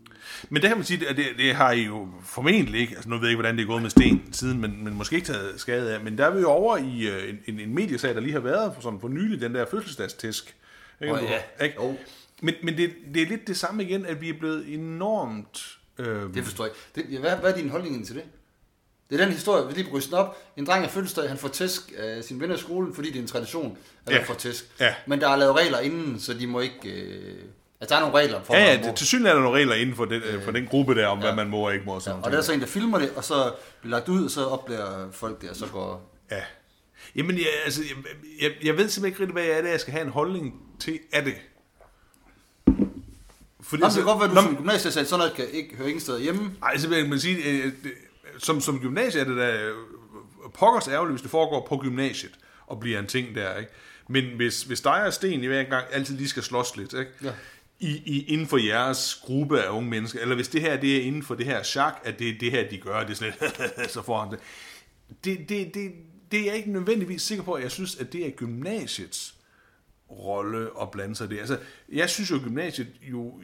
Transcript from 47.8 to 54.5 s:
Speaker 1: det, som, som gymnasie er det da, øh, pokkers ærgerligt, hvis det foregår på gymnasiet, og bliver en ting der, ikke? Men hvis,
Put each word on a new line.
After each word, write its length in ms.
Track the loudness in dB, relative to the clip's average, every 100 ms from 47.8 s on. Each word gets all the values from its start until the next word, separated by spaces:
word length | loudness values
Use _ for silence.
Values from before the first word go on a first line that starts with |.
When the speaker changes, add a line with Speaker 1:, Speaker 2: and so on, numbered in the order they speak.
Speaker 1:
det, 100 | -10 -12 -16 _ -20 -6
som, 240 | -2 0
som 180 | 0 -2
gymnasie 420 | -2 0 0 0
er 40 | 0
det 120 | 2
da, 240 | 2 0
øh, 120 | -2 -6 -12 -18 -20 -20 -20 -20 -12
pokkers 340 | 4 6 6 4
ærgerligt, 240 | 0 0
hvis 80 | -2
det 100 | 0
foregår 340 | 2 4 2 0
på 80 | -2
gymnasiet, 540 | -2 0 0 -2 -10 -14 -20 -20 -12
og 120 | -8
bliver 200 | -2 -2
en 80 | 0
ting 280 | -2 -2 -4
der, 200 | -4 -4
ikke? 140 | -8 -14 -20 -20 -2
Men 160 | 0 0 0
hvis, 260 | 0